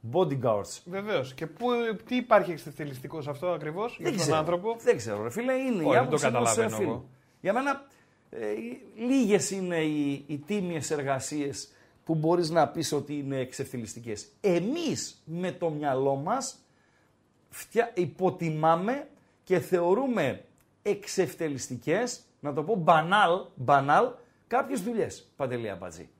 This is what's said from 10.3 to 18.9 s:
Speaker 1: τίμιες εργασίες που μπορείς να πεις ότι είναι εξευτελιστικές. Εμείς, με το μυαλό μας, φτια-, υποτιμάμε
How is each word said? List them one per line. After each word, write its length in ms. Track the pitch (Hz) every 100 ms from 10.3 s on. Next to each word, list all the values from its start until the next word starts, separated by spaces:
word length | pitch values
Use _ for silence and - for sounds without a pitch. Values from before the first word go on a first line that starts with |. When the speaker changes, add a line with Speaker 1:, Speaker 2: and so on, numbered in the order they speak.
| 147 147
Speaker 1:
τίμιες 440 | 208 180 165 127
εργασίες 840 | 151 139 135 - 151 143 139 - _ _ _
που 100 | -
μπορείς 360 | 160 156 175 165
να 180 | 170 147
πεις 240 | 165 147
ότι 260 | 147 143 147
είναι 200 | 139 135
εξευτελιστικές. 920 | 127 - 131 127 110 - 120 107 - _
Εμείς, 840 | 208 175 185 320 320 165 - -
με 280 | - 170 185
το 180 | 180 170
μυαλό 440 | 151 147 131 139
μας, 420 | 139 156 247 254 - _ _ _ _ _ _ _ _ _
φτια-, 400 | - - - 226
υποτιμάμε 1120 | - 170 - 185 180 165 156 160 165 196